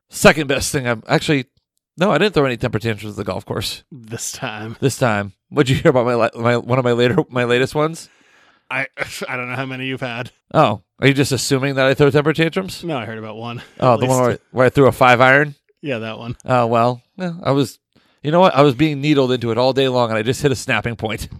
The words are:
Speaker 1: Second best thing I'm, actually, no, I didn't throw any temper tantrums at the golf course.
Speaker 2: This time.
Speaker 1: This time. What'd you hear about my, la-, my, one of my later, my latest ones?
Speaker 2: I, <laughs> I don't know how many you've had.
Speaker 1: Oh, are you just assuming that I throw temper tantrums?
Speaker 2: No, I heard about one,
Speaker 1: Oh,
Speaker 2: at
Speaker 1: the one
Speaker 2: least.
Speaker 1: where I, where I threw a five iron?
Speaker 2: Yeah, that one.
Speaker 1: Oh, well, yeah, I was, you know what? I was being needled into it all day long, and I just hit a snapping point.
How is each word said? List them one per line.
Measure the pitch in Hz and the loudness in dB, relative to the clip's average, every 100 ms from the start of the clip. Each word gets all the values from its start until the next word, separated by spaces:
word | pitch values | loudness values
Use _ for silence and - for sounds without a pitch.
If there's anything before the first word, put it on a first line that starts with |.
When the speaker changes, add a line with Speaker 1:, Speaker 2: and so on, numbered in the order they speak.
| _ | _
Speaker 1:
Second | - 208 151 139 | 2 2 4 0
best | 135 - | -2 -2
thing | 147 123 | -4 -2
I'm, | 110 - | -4 -2
actually, | 156 - 143 123 _ _ _ _ - | -2 0 -2 -2 _ _ _ _ -4
no, | 190 | 0
I | 147 | 2
didn't | 208 | 2
throw | 160 | 2
any | 135 117 | 0 0
temper | 123 107 | -4 -4
tantrums | 117 104 107 | -4 -6 -8
at | 104 | -8
the | 104 | -6
golf | 95 | -8
course. | - 120 - - - | -8 -8 -8 -10 -16
Speaker 2:
This | 135 110 113 - | -20 -14 -12 -12
time. | - 127 107 110 113 | -10 -10 -10 -12 -4
Speaker 1:
This | 131 - | -4 0
time. | 123 104 98 - _ | 0 0 -4 -10 _
What'd | 127 131 | -2 0
you | 135 | 2
hear | 170 | 2
about | 127 117 | 2 2
my, | |
la-, | 120 113 117 | 2 0 0
my, | 117 120 | 0 0
one | - 127 | 0 0
of | |
my | 123 | 0
later, | 120 123 135 - | 2 2 2 -2
my | 123 | -2
latest | 120 123 131 | 0 2 0
ones? | 151 156 165 - _ _ _ _ _ - | -2 -4 -4 -18 _ _ _ _ _ -10
Speaker 2:
I, | 131 135 | -8 -8
<laughs> | - 139 - 185 | -10 -12 -10 -10
I | 131 | -8
don't | 123 | -8
know | 127 | -8
how | 135 | -8
many | 131 131 | -8 -8
you've | 131 | -8
had. | 131 117 127 _ _ | -8 -8 -10 _ _
Speaker 1:
Oh, | - 127 104 _ - | 0 2 0 _ -2
are | 135 | 2
you | |
just | 139 135 | 2 0
assuming | 127 - 135 139 | -2 0 -2 0
that | 135 131 | 0 2
I | |
throw | 135 143 | 4 4
temper | 147 147 | 4 2
tantrums? | 147 165 190 190 - | 0 0 -2 -6 -8
Speaker 2:
No, | 170 139 | -8 -8
I | |
heard | 107 113 | -8 -10
about | 110 107 | -12 -12
one, | 117 117 - - | -12 -12 -14 -2
Speaker 1:
Oh, | 131 | 2
Speaker 2:
at | 113 | 4
Speaker 1:
the | 127 | 2
one | 127 | 2
Speaker 2:
least. | |
Speaker 1:
where | 123 | 2
I, | - _ | 0 _
where | 113 127 | 2 2
I | |
threw | - 131 | 6 4
a | |
five | - 127 120 | 6 6 6
iron? | 131 135 151 143 _ _ | 6 6 2 -6 _ _
Speaker 2:
Yeah, | 147 117 | -8 -8
that | 110 110 | -8 -10
one. | 117 117 - | -10 -10 -2
Speaker 1:
Oh, | 127 117 | 0 2
well, | 117 120 123 _ - | 2 0 -2 _ -12
yeah, | 180 170 | -10 -6
I | - | -2
was, | 139 123 - _ _ _ _ | -2 -2 -6 _ _ _ _
you | 143 | -2
know | 175 | 2
what? | 185 | 4
I | 131 | 6
was | 147 | 4
being | 120 156 139 | 4 0 0
needled | 147 139 127 | 0 2 2
into | 127 117 | 0 -2
it | 113 | 0
all | 131 | 2
day | 127 135 | 2 2
long, | 127 117 | 2 0
and | 110 | 0
I | |
just | 107 123 | -2 0
hit | 147 | 0
a | 127 | -2
snapping | - 113 117 113 | -2 -4 -4 -6
point. | 110 110 - - | -6 -6 -10 -16